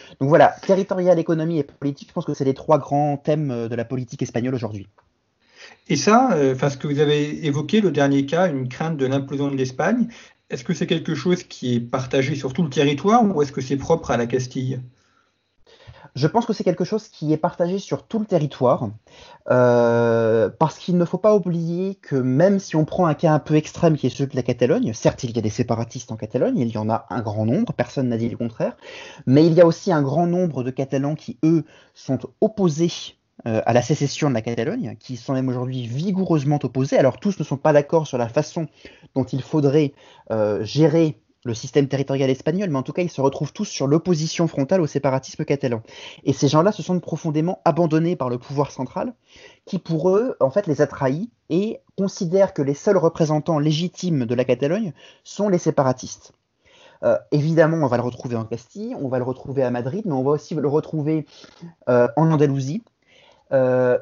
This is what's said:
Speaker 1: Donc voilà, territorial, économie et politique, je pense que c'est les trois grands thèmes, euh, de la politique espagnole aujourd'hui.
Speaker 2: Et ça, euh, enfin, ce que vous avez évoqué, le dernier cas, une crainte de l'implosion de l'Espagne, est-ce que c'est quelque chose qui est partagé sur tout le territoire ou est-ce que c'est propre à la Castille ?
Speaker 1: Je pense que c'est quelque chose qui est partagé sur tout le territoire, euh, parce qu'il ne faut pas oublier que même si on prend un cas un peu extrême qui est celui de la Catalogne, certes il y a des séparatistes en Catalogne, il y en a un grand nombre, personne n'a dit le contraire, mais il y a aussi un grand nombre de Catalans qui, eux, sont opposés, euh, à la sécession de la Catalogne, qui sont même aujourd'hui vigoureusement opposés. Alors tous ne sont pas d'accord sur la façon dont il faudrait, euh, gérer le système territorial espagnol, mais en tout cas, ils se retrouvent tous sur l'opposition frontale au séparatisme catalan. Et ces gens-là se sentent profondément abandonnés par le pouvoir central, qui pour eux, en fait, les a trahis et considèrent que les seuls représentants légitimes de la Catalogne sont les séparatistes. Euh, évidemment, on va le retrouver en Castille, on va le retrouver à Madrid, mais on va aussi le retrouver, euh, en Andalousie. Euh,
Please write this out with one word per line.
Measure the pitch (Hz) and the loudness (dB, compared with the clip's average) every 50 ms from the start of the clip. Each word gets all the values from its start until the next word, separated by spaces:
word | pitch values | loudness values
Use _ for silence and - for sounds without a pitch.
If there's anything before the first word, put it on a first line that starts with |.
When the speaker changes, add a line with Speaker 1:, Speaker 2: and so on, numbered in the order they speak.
| - - - _ | -20 -20 -8 _
Speaker 1:
Donc | 135 135 | 0 4
voilà, | 160 156 139 - - - - | 6 8 8 6 6 0 0
territorial, | - 196 180 196 - 190 185 180 180 180 165 | 0 2 2 2 -2 -2 -2 2 4 4 2
économie | 156 - 165 156 156 165 170 151 | 2 0 -2 -2 -2 -2 -2 -2
et | 139 | -2
politique, | - - _ - 143 143 - - - | -4 -6 _ -6 -6 -6 -6 -12 -12
je | - | -10
pense | 180 - | -8 -6
que | - 147 | -6 -4
c'est | - 139 | -2 0
les | 135 131 | 0 0
trois | - - - 156 147 | -2 2 2 2 2
grands | 135 - 143 143 147 147 143 139 | 2 0 -2 0 0 0 -2 -4
thèmes, | _ - 151 156 151 139 | _ -2 -2 0 0 -4
euh, | 120 117 117 113 | -4 -4 -4 -4
de | 120 | -4
la | 117 117 | -6 -6
politique | 117 131 127 127 - - - 131 | -4 -6 -8 -8 -8 -8 -8 -8
espagnole | 123 - 117 117 127 135 | -4 -4 -4 -2 -2 -4
aujourd'hui. | 120 117 104 104 101 95 - _ _ _ _ _ _ _ _ _ _ _ _ _ _ - - - _ _ - | -4 -4 -6 -8 -10 -14 -16 _ _ _ _ _ _ _ _ _ _ _ _ _ _ -20 -20 -20 _ _ -4
Speaker 2:
Et | - | -2
ça, | - - 202 214 240 269 254 185 | 0 2 4 4 6 4 4 2
euh, | 151 139 135 131 | 2 2 2 2
enfin, | 131 156 143 | 0 -2 -2
ce | - - | -4 -4
que | - 151 | -6 -4
vous | 143 143 | 0 2
avez | 151 147 147 147 147 147 151 - 160 | 2 2 2 0 0 -2 -6 -6 -4
évoqué, | 147 135 147 147 - 214 220 | -2 -2 -2 -2 0 0 2
le | 208 175 | 2 2
dernier | 143 147 143 139 139 139 135 | 2 2 2 2 2 2 0
cas, | 139 165 165 190 180 | 0 0 0 2 2
une | 143 135 127 127 | 0 -2 -6 -6
crainte | - - 160 165 165 139 | -6 -6 -6 -4 -2 -2
de | 135 | -2
l'implosion | 127 135 139 131 - 151 139 143 139 | 0 0 -2 -2 -4 -6 -4 -4 -2
de | 139 | -2
l'Espagne, | 135 131 127 - - 156 185 233 262 226 - - - - - _ _ _ _ | -2 -4 -4 -2 -2 0 0 2 0 0 -4 -4 -16 -20 -20 _ _ _ _
est-ce | - 143 - | -12 -12 -4
que | - 170 | -6 -4
c'est | - 180 - | -4 -2 -2
quelque | 170 160 - - 156 | -2 -2 -2 -4 -6
chose | 135 - 180 180 175 - | -4 0 0 0 0 -2
qui | _ - - - 127 120 | _ -18 -8 -4 -2 -2
est | 117 | -2
partagé | 117 - - 131 131 - - 139 127 147 156 | -2 -2 -4 -6 -4 -2 0 0 0 0 -2
sur | 139 - 131 - | -4 -6 -6 -2
tout | - 175 | -2 -2
le | 143 | -2
territoire | - 156 143 143 147 139 - 196 226 247 226 | 0 0 2 2 2 0 2 4 4 4 4
ou | 202 180 147 | 4 2 0
est-ce | 147 139 | 0 -2
que | - 139 | -2 -8
c'est | 120 - 139 135 | -4 -4 -4 -4
propre | - - 165 165 - - | 0 0 0 0 0 -2
à | 127 117 | 0 0
la | 120 | 0
Castille ? | 117 131 127 127 - - 131 127 127 131 131 - - _ _ _ _ _ _ _ _ _ _ _ _ _ _ _ _ - _ - - - - - - _ | 0 0 -2 -4 -2 -6 -6 -4 -4 -6 -6 -10 -14 _ _ _ _ _ _ _ _ _ _ _ _ _ _ _ _ -20 _ -20 -20 -20 -20 -20 -16 _
Speaker 1:
Je | 123 131 | -2 -2
pense | 156 - 233 226 - | 0 2 0 0 0
que | 208 | -4
c'est | - 208 | -2 0
quelque | 190 175 - 185 | 0 0 0 -2
chose | - 214 214 214 - | -4 -4 -6 -6 -8
qui | _ - 160 151 | _ -8 -2 -2
est | 156 156 | -2 0
partagé | - 175 - - 175 175 190 202 | 0 -4 -2 -2 -4 -2 -2 -6
sur | - - 147 - | -6 -6 -8 -8
tout | - _ - 220 | -8 _ -6 -6
le | 220 | -4
territoire, | - 190 160 151 143 - - 131 123 143 - 120 101 107 - _ _ - - - - - - _ - | 0 0 0 0 -2 -2 0 2 2 2 2 0 -6 -8 -12 _ _ -20 -20 -20 -20 -20 -18 _ 2
euh, | 120 127 123 123 120 120 120 117 117 117 117 117 113 113 113 110 110 113 107 95 | 4 4 6 6 6 6 4 4 4 4 2 2 2 2 2 2 4 4 2 2
parce | - - 160 147 - - | 2 0 0 0 0 -6
qu'il | - - 175 180 | -6 -2 0 0
ne | 170 | 0
faut | 165 - 175 | 0 -2 0
pas | - 214 214 | 2 4 4
oublier | 208 175 185 165 170 165 165 170 175 190 196 196 | 4 2 0 -4 -4 -4 -4 -4 -4 -4 -6 -6
que | _ _ - 143 | _ _ -4 -2
même | 135 123 127 127 139 170 202 202 196 | 0 0 2 2 4 4 4 4 2
si | - - - | -2 -2 -2
on | 160 156 | -2 0
prend | - - - 180 | 0 0 0 2
un | 160 147 | 2 2
cas | - - 160 151 | 2 2 2 2
un | 147 | 2
peu | - - 156 | 2 2 0
extrême | 156 151 - - - - 165 156 | 0 0 0 -6 2 2 2 2
qui | 135 - 127 | 4 0 -2
est | |
celui | - - 139 131 | -2 -2 -4 -4
de | - | -2
la | 127 | -4
Catalogne, | 123 - 120 117 123 123 170 247 254 123 107 | -2 -2 0 0 2 2 2 2 0 -2 -4
certes | - - 156 - - - | 0 0 0 0 0 -8
il | 120 113 | -6 -4
y | 117 | -2
a | 104 | -2
des | 107 | -2
séparatistes | - - 120 117 117 113 117 113 - 131 - - | -2 -2 -2 -2 0 -4 -4 -6 -8 -16 -12 -12
en | 113 | -12
Catalogne, | 110 107 - - 127 160 247 269 190 | -10 -10 -6 -2 -2 0 0 0 0
il | 120 117 | -2 -2
y | 113 107 | -2 -4
en | 107 107 | -2 -2
a | 113 - - - | -2 -2 -4 -6
un | 87 123 | -8 -6
grand | 107 110 104 107 107 | -6 -6 -4 -2 0
nombre, | 113 127 202 233 - - | 0 0 0 -2 -4 -2
personne | - 120 - - 147 131 123 | -4 -4 -4 -2 -4 -4 -2
n'a | 117 110 | -2 -2
dit | 117 113 | -2 -4
le | 98 - | -4 -6
contraire, | 120 113 - - 160 226 - _ - - - - - - - - - - | -8 -8 -6 -6 -6 -6 -6 _ -20 -20 -20 -18 -18 -20 -20 -10 0 4
mais | 131 147 160 | 6 6 6
il | 170 160 | 6 8
y | 165 | 8
a | 175 165 | 8 6
aussi | 160 - - 208 | 6 2 0 0
un | 170 151 | 0 2
grand | 143 135 139 160 175 | 2 0 0 0 0
nombre | 175 170 180 185 170 135 131 120 | 0 0 0 0 -2 -2 -4 -6
de | 127 | -6
Catalans | 127 - 135 135 143 135 139 143 156 | -4 -6 -6 -4 -2 -2 -2 -2 -4
qui, | - - - - _ - | -6 -8 -12 -10 _ 0
eux, | 160 165 160 143 - - - _ _ _ | 2 2 2 0 -2 -14 -20 _ _ _
sont | - - - 135 120 - - _ _ | -20 -6 -4 -4 -4 -4 -8 _ _
opposés, | 214 208 214 - 190 175 143 151 170 175 - - - - - _ _ _ _ _ - | -2 -2 0 2 0 0 2 2 -2 -2 -2 -6 -14 -16 -18 _ _ _ _ _ -6
euh, | 117 110 110 - - | -2 -2 0 2 4
à | 117 | 4
la | 123 131 | 4 4
sécession | - 156 - 143 139 - - 160 143 | 2 0 0 0 -4 -2 0 0 0
de | 127 | 0
la | 110 | 0
Catalogne, | 110 120 117 117 117 139 - 254 196 110 101 - | -2 -4 -4 -4 -4 -4 -4 -6 -6 -8 -10 -12
qui | _ - 127 120 | _ -14 -14 -12
sont | - - 135 | -6 -4 -2
même | 131 131 127 | -2 -2 -2
aujourd'hui | 123 123 123 127 127 131 123 | -2 -4 -4 -6 -6 -8 -8
vigoureusement | 113 117 139 170 214 185 190 190 170 165 156 131 147 147 143 - | -6 -6 -4 -4 -2 -2 -2 0 0 0 0 2 0 0 0 -2
opposés. | 120 110 131 135 135 269 220 | -2 -2 -2 -2 2 2 4
Alors | 147 127 - - | 4 4 2 2
tous | - 202 190 - | -2 -4 -2 -2
ne | 151 | -4
sont | - 147 127 | -6 -6 0
pas | - 156 147 | 2 4 4
d'accord | 147 143 - - 160 151 - | 4 4 4 0 0 0 0
sur | - 123 | -2 -2
la | 120 117 | -4 0
façon | - 151 156 - - 175 160 - _ _ - - - _ _ - _ | 0 -2 -2 -2 -4 -8 -8 -8 _ _ -20 -20 -20 _ _ -8 _
dont | 135 127 | -4 -4
il | - - 131 - | -2 -4 -8 -8
faudrait, | - - 156 143 139 131 156 151 139 - _ - - - - - - | -2 -2 2 2 4 4 4 2 2 -2 _ -20 -20 -20 -20 -8 -6
euh, | 110 110 107 104 104 95 107 | -2 0 0 0 0 -2 -4
gérer | 101 104 143 160 151 143 165 165 156 - _ _ _ _ _ _ | -4 2 4 4 4 6 4 2 2 0 _ _ _ _ _ _
le | 123 113 | -8 -8
système | - - 135 - 151 143 135 | -6 -8 -2 0 2 2 2
territorial | 147 135 135 135 135 135 139 131 | 0 -4 -2 -2 -2 0 2 0
espagnol, | 131 131 - 160 165 190 208 185 | 0 0 -2 -4 -2 -2 -2 -2
mais | 143 135 | -2 -4
en | 131 | -4
tout | - | -4
cas, | 139 - 180 | -4 -4 -4
ils | 165 | -4
se | - - | -4 0
retrouvent | 131 139 135 - 151 139 - | 0 0 0 0 -6 -6 -6
tous | - 214 | -8 -10
sur | - - - 135 139 | -8 -6 -4 0 2
l'opposition | 143 165 165 185 180 147 160 160 - - 170 160 | 2 2 2 2 0 0 0 -4 -2 -2 -2 -2
frontale | - 147 135 131 190 190 | 0 -2 -2 0 2 0
au | 160 143 | 0 0
séparatisme | - 139 - 139 131 131 - - - - 151 | -2 -2 0 0 -2 -2 -4 -6 -10 -10 -4
catalan. | - 143 143 - 127 117 110 113 - - - - - - - - | -2 -2 -2 -2 -2 -4 -4 -6 -12 -20 -20 -20 -20 -20 -10 -4
Et | - 135 | -4 -2
ces | - 151 139 | 2 2 2
gens-là | 151 156 170 208 208 | 4 4 2 2 0
se | - 151 | -2 -6
sentent | - 185 175 | -4 -4 -4
profondément | - - 170 151 - 165 143 156 160 180 190 - - | -4 -6 -8 -6 -4 -4 -2 -2 -2 -2 -4 -2 0
abandonnés | 170 156 156 175 160 156 160 165 170 180 - | 0 2 2 2 2 2 2 0 0 -2 -2
par | 131 127 | -4 -4
le | 123 123 | -4 -6
pouvoir | - - 139 139 143 - | -8 -8 -4 -4 -4 -4
central, | - - 131 - - 180 220 247 - _ _ _ _ - - - - _ _ | -4 -10 -10 -8 -6 -6 -6 -6 -8 _ _ _ _ -20 -20 -20 -20 _ _
qui | - - 175 | -8 -8 -8
pour | _ - 165 156 160 185 | _ -2 -4 0 2 2
eux, | 185 208 240 262 - - | 2 2 2 0 -2 0
en | - 135 | 0 0
fait, | - 202 208 165 | 0 0 0 0
les | 143 123 | 0 0
a | 147 131 | 0 0
trahis | - - 143 131 127 156 220 - _ _ _ _ | 0 -2 -2 -2 -2 -2 -6 -10 _ _ _ _
et | 147 180 202 226 226 - _ _ _ - | -2 -2 -2 -2 -6 -10 _ _ _ -4
considèrent | 196 196 - - 196 165 175 196 196 190 - | -4 -4 -4 -4 -6 0 2 2 2 2 2
que | - 143 | -2 -2
les | 139 143 | -2 -2
seuls | - - 214 202 180 | -2 0 2 2 4
représentants | 151 165 - - 165 147 151 151 147 - 165 147 | 4 2 2 2 0 0 2 -2 0 0 0 0
légitimes | 147 156 151 151 175 175 _ - - 180 165 135 123 | 2 0 0 0 -2 -4 _ -6 -4 -2 0 0 0
de | 113 120 | 0 0
la | 120 123 | 0 2
Catalogne | 123 123 127 147 143 170 220 226 170 - _ - - - _ _ | 0 2 0 2 -2 0 -2 -4 -6 -8 _ -20 -20 -20 _ _
sont | - - - 202 208 | -20 -6 -4 -2 0
les | 180 170 | 0 0
séparatistes. | - 160 139 - 135 131 127 - - - - - _ - _ _ _ _ _ _ _ _ _ _ _ - _ _ - | 0 0 0 2 2 2 0 -2 -6 -16 -16 -18 _ -20 _ _ _ _ _ _ _ _ _ _ _ -20 _ _ 0
Euh, | 120 117 - - _ | 0 0 0 0 _
évidemment, | - 147 143 160 165 160 160 151 165 165 | -2 0 0 2 4 4 4 4 4 2
on | 151 123 | 0 0
va | 120 | 2
le | 120 117 | 0 0
retrouver | 123 120 - - 127 120 | -2 -6 -8 -8 -6 -6
en | 113 110 | -6 -6
Castille, | 107 117 113 - _ _ 196 214 240 254 - | -6 -8 -12 -12 _ _ -12 -10 -10 -8 -8
on | 143 127 | -6 -4
va | 127 127 | -4 -4
le | 123 | -4
retrouver | 127 127 - - 143 131 139 131 | -4 -6 -8 -8 -8 -4 -2 -2
à | 123 | -2
Madrid, | 123 123 123 131 135 208 - | -2 -4 -4 -6 -6 -6 -4
mais | 196 143 | -4 -2
on | 131 131 | -2 0
va | 139 | 0
aussi | 151 143 - - 175 | 0 -2 -2 -6 -6
le | 151 127 143 | -4 -2 0
retrouver, | 139 156 151 - - 156 139 151 156 160 147 _ _ - - - _ _ 175 170 - _ - - | 0 0 -2 -2 -6 -4 -2 -2 -2 -4 -4 _ _ -20 -20 -20 _ _ -20 -20 -20 _ -2 2
euh, | 127 123 120 120 120 143 | 4 4 4 4 4 2
en | 156 160 | 2 4
Andalousie. | 160 143 151 143 139 139 131 135 156 226 - _ _ _ _ _ _ _ _ _ _ _ _ _ - | 4 4 4 2 2 0 -4 -4 -6 -8 -10 _ _ _ _ _ _ _ _ _ _ _ _ _ 0
Euh, | 135 131 127 127 127 127 123 123 123 | 2 2 4 2 2 2 2 2 0